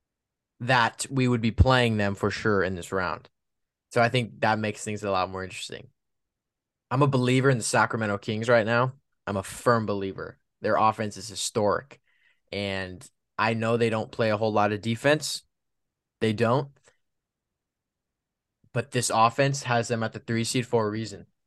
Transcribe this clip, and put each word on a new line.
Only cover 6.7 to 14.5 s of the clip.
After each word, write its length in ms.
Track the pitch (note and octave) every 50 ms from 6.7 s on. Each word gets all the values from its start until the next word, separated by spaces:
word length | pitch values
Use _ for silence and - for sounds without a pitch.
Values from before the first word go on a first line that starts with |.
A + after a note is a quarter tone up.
| _ _ _ -
I'm 120 | B2 C3 D3
a 60 | C#3
believer 420 | C#3 B2+ B2 B2 B2+ C3 B2+ C#3
in 80 | C3 A2+
the 60 | G2+
Sacramento 540 | - - A#2 A2 A2+ - A2+ A2 G#2 G2+ G2+
Kings 300 | - A#2 G#2+ G#2+ A2+ B2
right 160 | A#2+ A#2 G2+
now. 280 | A2 A#2+ A#2+ B2+ B2+ - _ _ _ _ _ -
I'm 100 | G2 G2+
a 60 | F#2+ -
firm 440 | - - - - B2+ A#2+ A2+ G#2+
believer. 520 | G2+ G2+ G2+ G2 F#2+ F#2 F2+ E2+ - - _ _ _ _ _ -
Their 140 | G#2+ G#2
offense 400 | - G#2+ A2 G#2+ - A2 G#2 -
is 120 | G2 F#2+ A2+
historic. 720 | F#2 - - - - A2 G#2 G2+ F2 - - _ - _ _ _ _ _ _ _ _ _ _ - F#2
And 520 | G2+ G2+ G2 F#2+ F#2+ F#2+ F#2 F2+ F2 - - _ _ _ _ - -
I 160 | G#2+ A2+ A#2
know 220 | A2+ A2+ A2+ A#2
they 140 | A#2 A#2 A2+
don't 220 | A2 A2 - - -
play 180 | - A#2 A2
a 60 | G#2+
whole 160 | G#2 A2 A2